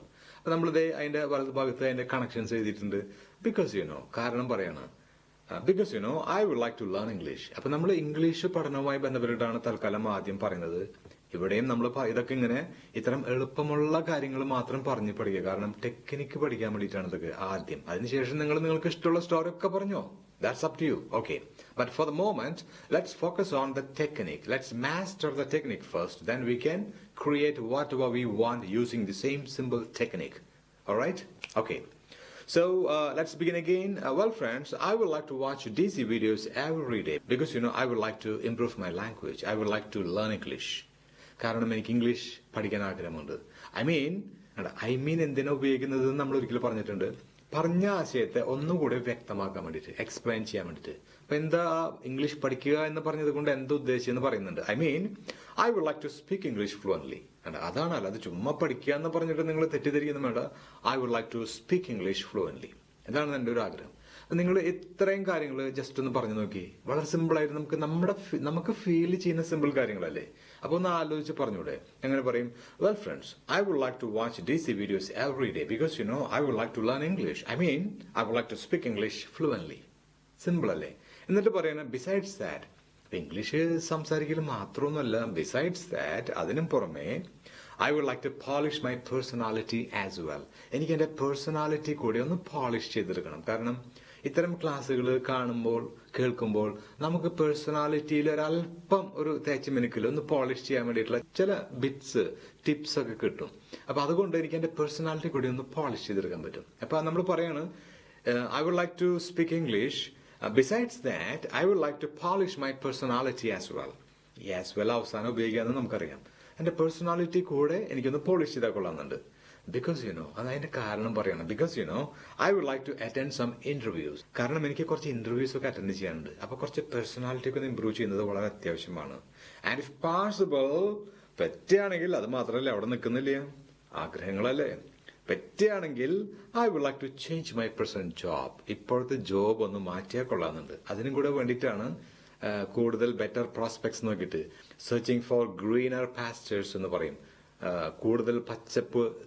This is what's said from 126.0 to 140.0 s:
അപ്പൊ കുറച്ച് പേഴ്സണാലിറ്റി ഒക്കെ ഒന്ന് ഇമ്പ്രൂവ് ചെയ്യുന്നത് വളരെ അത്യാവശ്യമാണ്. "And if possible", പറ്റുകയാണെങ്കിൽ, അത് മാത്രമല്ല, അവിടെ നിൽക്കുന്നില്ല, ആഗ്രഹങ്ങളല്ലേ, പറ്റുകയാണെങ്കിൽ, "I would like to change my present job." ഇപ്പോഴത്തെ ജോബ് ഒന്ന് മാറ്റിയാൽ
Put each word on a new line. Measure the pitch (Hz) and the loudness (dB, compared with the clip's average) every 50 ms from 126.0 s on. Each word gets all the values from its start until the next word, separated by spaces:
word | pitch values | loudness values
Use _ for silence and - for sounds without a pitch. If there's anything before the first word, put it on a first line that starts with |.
| 95 87 80 80 76 - - - - | -4 -4 -4 -6 -8 -10 -10 -10 -10
അപ്പൊ | - 131 | -10 -6
കുറച്ച് | 123 147 - - 156 | -6 -6 -4 -4 -4
പേഴ്സണാലിറ്റി | 147 - 131 120 113 - - 127 123 123 127 127 127 135 | -4 -2 -4 -4 -4 -4 -6 -6 -4 -4 -4 -4 -4 -4
ഒക്കെ | 131 139 | -2 -2
ഒന്ന് | 135 131 | -2 -2
ഇമ്പ്രൂവ് | 120 - 104 110 107 | -2 -2 -2 -2 0
ചെയ്യുന്നത് | - 113 101 98 98 | 0 -2 0 0 0
വളരെ | 107 101 101 98 104 | 0 0 0 0 -2
അത്യാവശ്യമാണ്. | 104 98 - - 85 82 80 - - 90 82 73 69 67 64 - - - - - - - - - 98 117 | -2 -4 -4 -4 -4 -4 -4 -6 -8 -8 -8 -8 -10 -12 -14 -16 -20 -20 -20 -20 -20 -18 -6 -2 -2 -2
"And | 139 | -2
if | 143 | -4
possible", | - - - - 165 170 180 202 214 202 - 190 - 143 135 135 139 147 170 190 208 208 208 - - - - - - - - | -8 -8 -4 0 2 2 2 2 2 2 2 2 4 4 4 4 4 4 4 2 2 0 -2 -8 -12 -18 -20 -20 -14 -2 -2
പറ്റുകയാണെങ്കിൽ, | 87 80 - - - - 185 202 202 196 185 170 165 185 170 | 0 0 0 -4 4 6 6 6 6 4 0 0 0 0 0
അത് | 127 101 110 | 0 0 0
മാത്രമല്ല, | 131 127 117 120 110 127 135 135 | 0 0 0 0 0 0 2 2
അവിടെ | 113 101 107 | 2 2 0
നിൽക്കുന്നില്ല, | 117 123 113 - 127 120 131 135 139 135 139 143 143 - - - - - - - - - | 0 0 0 2 2 2 2 2 2 2 0 -2 -6 -12 -16 -20 -20 -20 -20 -20 -10 -6
ആഗ്രഹങ്ങളല്ലേ, | 76 76 - - - - 95 98 98 107 127 135 151 147 123 87 82 - - - - - - - - _ - | -6 -6 -6 -6 -6 -4 -2 0 2 2 2 2 2 0 0 -2 -6 -10 -16 -20 -20 -20 -20 -20 -10 _ -2
പറ്റുകയാണെങ്കിൽ, | - 95 - - - - 208 214 208 190 175 156 135 120 127 143 180 202 214 202 - - - - - 233 240 | -2 -2 -4 -6 2 4 4 4 4 2 -2 -4 -2 0 0 2 2 0 0 -4 -8 -14 -16 -4 0 2 4
"I | 220 | 4
would | 175 156 143 | 4 4 2
like | 139 135 - | 0 0 -2
to | 139 131 | -6 -8
change | 135 - - - 165 160 156 - - | -8 -10 -6 -4 -4 -4 -4 -4 -2
my | 117 113 107 | -2 -2 0
present | - - 110 - - 101 92 85 | 0 -2 -2 -2 -2 -4 -4 -4
job." | 80 - - 87 78 69 65 65 - - - - | -6 -4 -4 -2 -2 -2 -2 -4 -8 -10 -8 -8
ഇപ്പോഴത്തെ | 107 - - - 127 123 127 127 139 | -8 -8 -2 0 0 0 2 0 -2
ജോബ് | 123 98 90 95 98 101 107 113 113 110 | -2 0 0 2 4 4 4 4 2 0
ഒന്ന് | 95 98 101 | -2 -2 -4
മാറ്റിയാൽ | 95 90 87 92 | -4 -4 -6 -6